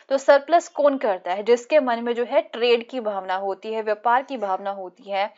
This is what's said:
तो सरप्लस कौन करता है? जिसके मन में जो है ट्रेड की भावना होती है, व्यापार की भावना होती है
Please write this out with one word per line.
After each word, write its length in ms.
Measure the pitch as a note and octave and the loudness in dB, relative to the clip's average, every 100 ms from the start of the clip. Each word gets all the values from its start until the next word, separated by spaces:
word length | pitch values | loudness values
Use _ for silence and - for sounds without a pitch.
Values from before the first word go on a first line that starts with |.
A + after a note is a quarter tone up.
| - | -4
तो 80 | C4+ | 0
सरप्लस 500 | C4+ C#4 C#4 E4 D#4+ | 4 4 6 0 0
कौन 300 | - D4 - | 0 0 2
करता 360 | A#3 F#3 F3 | -2 -2 -4
है? 100 | F#3+ | -4
जिसके 360 | G#3+ A#3+ A#3+ D#4 | 2 0 2 2
मन 240 | B3+ A#3 | 2 0
में 100 | A#3+ | -2
जो 100 | A#3 | -4
है 180 | A#3+ C#4 | -2 0
ट्रेड 480 | D#4+ A#3 A#3+ A#3 A#3 | -2 -2 2 2 0
की 100 | C4 | -8
भावना 360 | G#3+ G3 F#3+ F#3 | -6 -6 -4 -4
होती 380 | G3 F#3+ A3 | -4 -6 -6
है, 100 | A3 | -6
व्यापार 400 | G#3+ G#3 A#3+ B3 | -4 -2 2 0
की 140 | C#4 C4+ | 0 -6
भावना 320 | G3+ F#3+ G3 | -4 -4 -4
होती 420 | G3 F#3 - G3 | -8 -10 -16 -8
है 220 | G3 G#3 | -4 -4